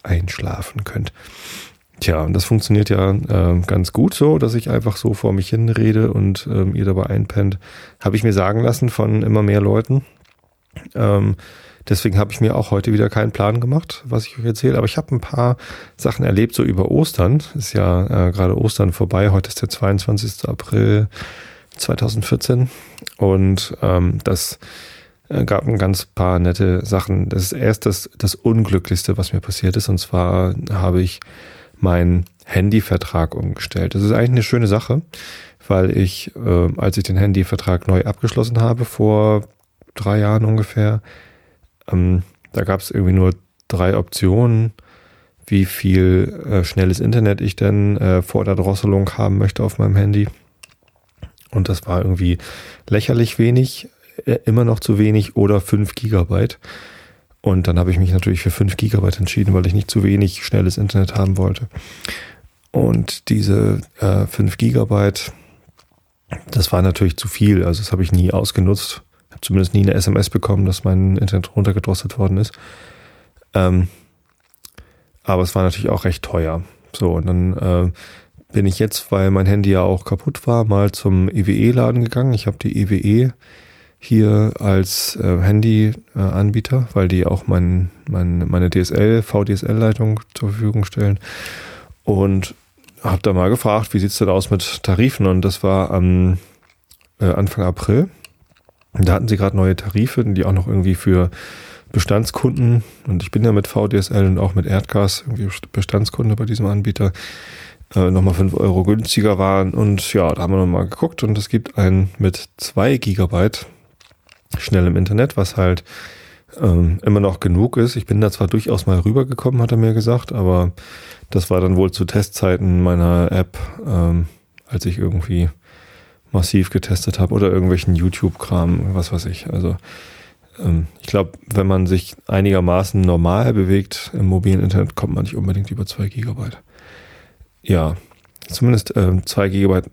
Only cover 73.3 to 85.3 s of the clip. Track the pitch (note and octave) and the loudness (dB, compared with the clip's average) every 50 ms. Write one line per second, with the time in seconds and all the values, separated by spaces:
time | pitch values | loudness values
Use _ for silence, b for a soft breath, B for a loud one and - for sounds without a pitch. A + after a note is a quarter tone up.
73.3 | B B _ _ - G2 F#2 F#2 F#2 F2+ F2+ B B B B B B B _ _ | B B _ _ 0 2 2 4 4 2 0 B B B B B B B _ _
74.3 | _ _ _ _ _ _ _ - _ b b b b b b b b _ - - | _ _ _ _ _ _ _ -20 _ b b b b b b b b _ -4 -2
75.3 | F#2+ F2+ F#2 F2 - G2 F#2 F2+ - - - - - F2 - F#2 F2 - - - | 0 0 0 0 0 0 0 0 0 -2 -2 -2 -2 0 0 -2 -4 -4 -8 -6
76.3 | - E2 D#2+ D#2+ E2 E2+ F#2+ B B B B B - - - F2 E2+ E2+ E2 F#2 | -4 -2 -2 -2 -4 -6 -8 B B B B B -6 -2 0 0 0 0 -2 0
77.3 | F2+ F2+ F2+ F#2 F#2 - - F#2 F2 F2 F2+ F2 B B B B B B B B | 0 0 0 0 -2 -2 0 0 0 2 0 -2 B B B B B B B B
78.3 | B - - _ - G#2+ G2 F#2+ F#2 - A2 A2 - - - - G2+ G2 F#2+ F#2+ | B -20 -18 _ -2 0 0 0 0 0 -2 -2 -2 -8 -6 -2 0 2 2 2
79.3 | F#2+ F#2+ F#2+ F#2+ G2+ G#2 G2 G2 F#2+ F#2 F2+ F#2+ F#2+ F#2 - - G2 - - C#3+ | 2 2 2 2 2 2 2 2 2 2 2 2 0 -2 -2 -6 -6 -4 -4 -6
80.3 | - - - B2 A#2 A#2 A2 G#2+ G2 G2+ G2+ G2 - - - G2+ F#2+ F#2 F#2 F#2+ | -8 -4 -2 0 0 0 2 2 2 2 2 0 -2 -2 -2 0 2 2 2 0
81.3 | - A2 F2+ G2 G2+ G#2 G#2+ A#2+ A#2+ B2 A#2+ A#2 B2 B2 A#2 A#2 - B2 B2+ C3+ | 0 -2 0 0 0 2 2 2 2 2 2 2 0 0 -2 -2 -2 -2 0 0
82.3 | A#2+ G#2 - G#2+ - - - G#2+ - G#2+ G2+ F#2+ G2+ - - G2+ G#2+ A#2 B2+ B2+ | -2 -2 -2 -4 -6 -4 -6 -4 -2 -2 0 0 0 0 2 2 2 2 2 0
83.3 | - B B B B B B B B B B B B B - - A2+ A2 G#2+ G#2 | -2 B B B B B B B B B B B B B -4 0 2 4 4 4
84.3 | G#2+ G#2+ G#2+ A2 - - G#2+ G2+ F#2+ F#2+ F#2 F#2 - - - - - - - F#2 | 4 4 2 2 -2 -2 0 2 2 2 0 -2 -4 -6 -6 -8 -6 -4 -2 0